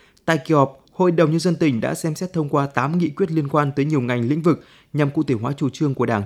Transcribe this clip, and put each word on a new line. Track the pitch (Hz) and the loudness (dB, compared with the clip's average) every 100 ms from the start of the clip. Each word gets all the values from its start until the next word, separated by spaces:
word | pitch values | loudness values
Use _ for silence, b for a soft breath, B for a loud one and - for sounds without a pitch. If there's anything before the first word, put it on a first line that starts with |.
| b b | b b
Tại | - 160 156 | -2 -2 2
kỳ | |
họp, | 151 135 - _ | 2 2 -2 _
Hội | - 180 | 0 2
đồng | 170 156 | 4 2
Nhân | 160 | 2
dân | 180 - | 0 0
tỉnh | 156 113 | 0 0
đã | 127 | -2
xem | 165 160 | -4 -6
xét | 156 180 | -6 -4
thông | 165 147 | -4 -2
qua | 147 139 | 0 0
tám | 120 139 175 | -2 0 0
nghị | 165 | 0
quyết | 143 185 | -2 -2
liên | 160 139 | -2 0
quan | 151 143 139 | 0 0 0
tới | |
nhiều | 143 147 | 0 0
ngành | 123 123 117 | 0 0 0
lĩnh | 156 | 0
vực | 147 147 B B B | 2 0 B B B
nhằm | 143 143 | -2 0
cụ | 156 | 0
thể | 143 | 0
hóa | 110 123 | -2 -2
chủ | 143 135 | -2 -4
trương | - 147 | -2 -2
của | 131 120 | 0 0
Đảng, | 107 | 0